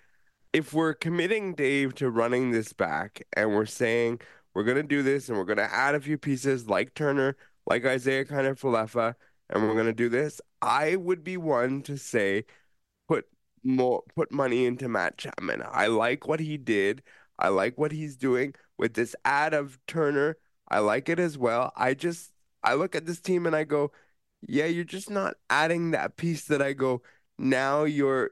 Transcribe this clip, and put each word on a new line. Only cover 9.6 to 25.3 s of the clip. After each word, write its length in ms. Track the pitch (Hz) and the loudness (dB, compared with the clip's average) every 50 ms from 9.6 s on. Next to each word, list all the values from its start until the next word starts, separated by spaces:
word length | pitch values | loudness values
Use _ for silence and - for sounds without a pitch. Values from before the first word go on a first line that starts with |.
| 107 110 | 2 2
we're 80 | 110 | 2
gonna 180 | 113 110 113 113 | 2 2 0 0
do 160 | 113 120 120 | 0 0 0
this," 300 | 117 123 151 147 - - - _ _ _ | 0 0 -2 -2 -6 -10 -18 _ _ _
I 340 | - - 117 139 151 156 180 | -2 0 2 2 2 2 0
would 300 | 190 175 175 185 175 151 | 0 0 -2 -2 -2 -4
be 100 | 180 185 | -6 -8
one 460 | 180 170 156 143 120 120 131 135 139 | -4 -2 0 2 2 2 0 0 -4
to 160 | 139 - 143 135 | -6 -8 -10 -10
say, 480 | - - - 117 101 98 98 104 110 - - - _ _ _ _ _ _ _ _ _ - | -6 -2 0 0 2 2 2 0 -2 -6 -12 -20 _ _ _ _ _ _ _ _ _ -2
put 180 | 165 127 - _ _ _ _ _ _ _ - | -2 -2 -2 _ _ _ _ _ _ _ -2
more, 380 | 131 131 131 127 127 123 - - - - | 0 2 2 2 2 2 0 -2 -4 -4
put 160 | - 156 - | -4 -4 -2
money 340 | - 143 139 127 120 123 127 | 0 0 0 2 2 2 2
into 220 | 123 123 123 135 123 | 0 0 -2 -4 -4
Matt 300 | 113 101 87 - - - | -2 -2 -2 -2 -4 -6
Chapman. 440 | - - - - - 85 - - - - | -10 -12 -10 -6 -6 -4 -4 -4 -6 -4
I 180 | - - 98 110 | -2 0 2 2
like 380 | 117 110 110 120 131 151 - | 2 2 2 0 0 -2 -2
what 140 | - 156 160 | -2 -2 -2
he 160 | 160 151 151 | -2 -4 -6
did. 480 | 147 131 120 113 101 98 101 113 135 - - - - - _ _ - | -4 -2 0 2 2 2 2 0 -2 -8 -18 -20 -20 -20 _ _ -2
I 120 | - 92 | 0 2
like 280 | 98 95 98 117 123 - | 2 2 2 0 -2 -2
what 140 | 151 147 | -4 -4
he's 240 | 156 156 156 151 139 | -4 -6 -8 -10 -8
doing 400 | 127 131 135 123 123 131 139 135 - _ _ _ - | -4 0 0 2 2 0 -2 -6 -10 _ _ _ -2
with 160 | - 117 113 | -2 -2 0
this 200 | - 120 113 - - - | -2 -2 -2 -4 -4 -2
add 280 | 131 139 143 151 160 156 | 0 2 2 2 2 0
of 240 | 151 143 139 127 131 _ - | -2 -2 -4 -10 -16 _ -8
Turner. 500 | - 165 156 143 147 139 143 156 160 - _ _ _ _ _ - | -4 0 0 0 2 2 2 0 -2 -4 _ _ _ _ _ -2
I 100 | - 104 | 0 2
like 300 | 107 104 107 127 135 - | 2 2 2 0 0 0
it 100 | 170 165 | 0 0
as 180 | 180 170 147 143 | 0 -2 -2 -2
well. 360 | 123 117 113 120 127 - - | 0 0 2 2 0 -2 -2
I 200 | - 120 131 135 | 0 0 0 0
just, 360 | 143 - 175 170 170 - - _ _ _ _ _ _ - | 0 -2 -4 -4 -6 -10 -20 _ _ _ _ _ _ 0
I 120 | 113 123 | 0 2
look 200 | 143 160 - - | 2 0 -2 -4
at 100 | 160 160 | -4 -4
this 140 | 165 175 - | -6 -8 -6
team 260 | - - 185 175 175 | -2 -2 0 0 0
and 80 | 165 160 | 0 0
I 120 | 156 156 | 0 0
go, 260 | 151 147 147 143 143 - _ _ _ _ _ _ _ _ _ | 0 0 0 0 -2 -6 _ _ _ _ _ _ _ _ _
"Yeah, 260 | - - - 139 151 165 | -8 -4 -2 0 0 0
you're 180 | 165 170 175 | -2 -4 -4
just 240 | 160 - 190 202 - | -6 -8 -10 -8 -6
not 260 | 208 196 196 - | -4 -4 -2 -4